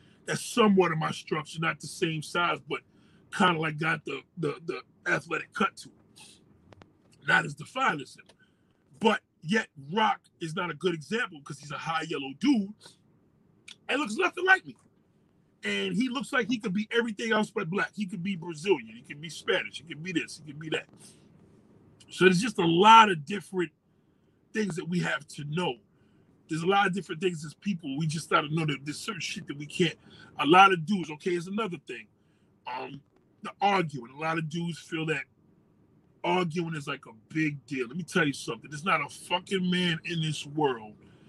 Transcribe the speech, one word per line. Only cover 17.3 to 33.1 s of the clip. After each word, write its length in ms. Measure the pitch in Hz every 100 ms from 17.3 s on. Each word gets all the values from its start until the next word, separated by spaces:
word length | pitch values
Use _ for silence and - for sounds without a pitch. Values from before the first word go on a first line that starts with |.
else 180 | 220 214
but 180 | 220 165
black. 220 | 190 -
He 120 | - 202
could 160 | 185
be 140 | 180 185
Brazilian. 500 | 170 156 185 160 113
He 80 | 113
could 180 | 123 147
be 80 | 160
Spanish. 500 | - - 185 104 -
He 60 |
could 180 | 156 147
be 100 | 170
this. 260 | 165 - -
He 60 | 151
could 80 | 143
be 80 | 156
that. 160 | 151 - - - - - - - - _ - - - -
So 160 | -
there's 160 | 180 180
just 180 | 240 -
a 80 | 170
lot 440 | 165 208 226 214
of 140 | 170
different 480 | 139 202 - 185 170 _ _ _ _ _ _ _ _
things 240 | 220 208 160
that 120 | 160
we 120 | 180
have 260 | 165 160 -
to 160 | -
know. 300 | 147 156 175 123 _ _ _ _ _ _ -
There's 140 | 160
a 40 | 170
lot 200 | 196 202
of 80 |
different 260 | 185 165 160
things 240 | 185 170
as 100 | 151
people. 420 | - 202 180 143 135
We 100 | 160
just 220 | 156 -
gotta 240 | 170 151
know 120 | 160 156
that 180 | 135
there's 140 | 139 143
certain 200 | - 190
shit 260 | - - -
that 80 | 143
we 100 | 147
can't. 300 | - 170 - - - - -
A 80 | 139
lot 260 | 175 196
of 120 | 185 156
dudes, 240 | 202 156
okay, 240 | 151 190
is 120 | 175 170
another 320 | 202 220 175 -
thing. 200 | 120 107 _ _ _ _ _ -
Um, 340 | 127 - - -